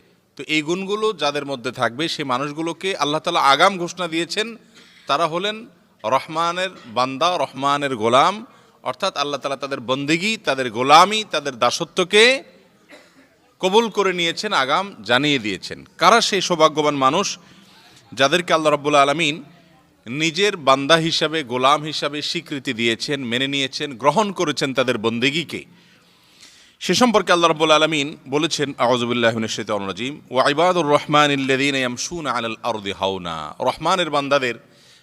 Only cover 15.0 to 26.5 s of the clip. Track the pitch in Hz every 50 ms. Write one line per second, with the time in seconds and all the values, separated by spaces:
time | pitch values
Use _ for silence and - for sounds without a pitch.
15 | 98 107 120 127 147 147 143 127 104 107 92 87 - - 80 73 69 - _ -
16 | 160 185 220 233 - - 214 185 - - 175 156 156 156 143 151 147 147 147 139
17 | 131 131 151 190 190 - - - - - - - - _ - - - - - -
18 | _ _ 98 117 135 139 160 175 175 175 170 160 156 151 147 143 139 147 147 143
19 | 139 143 143 165 165 147 156 180 - - - - _ _ _ _ _ _ _ _
20 | _ 110 127 151 160 165 147 180 202 208 190 170 131 135 135 139 139 143 165 165
21 | 160 165 151 - 165 151 160 160 139 110 123 127 127 135 147 151 151 160 143 -
22 | 160 143 143 151 139 - - 175 147 - 156 135 - 139 120 110 117 117 113 107
23 | - 147 143 139 131 113 117 127 135 139 143 139 135 127 - - 151 143 131 101
24 | 131 147 147 220 214 202 175 - 175 151 131 - 156 135 123 139 123 127 120 110
25 | 104 113 117 117 123 139 143 175 147 - 117 87 - - _ _ _ _ _ _
26 | _ _ _ _ _ _ _ _ - -